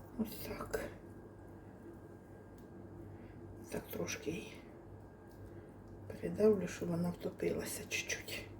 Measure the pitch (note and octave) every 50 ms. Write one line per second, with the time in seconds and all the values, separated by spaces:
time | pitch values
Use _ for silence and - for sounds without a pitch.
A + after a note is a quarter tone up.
0 | - - - - A3 - - - - - G#3 - - - - - - - - -
1 | - - - - - - - - - - - - - - - - - - - -
2 | - - - - - - - - - - - - - - - - - - - -
3 | - - - - - - - - - - - - - - - - - - - -
4 | F3 E3+ - - - - E3+ G3 - - - - - - - - - - - -
5 | - - - - - - - - - - - - - - - - - - - -
6 | - - - - - E3+ F3 G#3 G#3 A3 G#3+ F#3+ F3 - - - F3 F3 E3+ E3
7 | F3 F3 F3 - - F3+ - - F3 E3+ - - - - - - - - - -
8 | - - - - - - - - - - -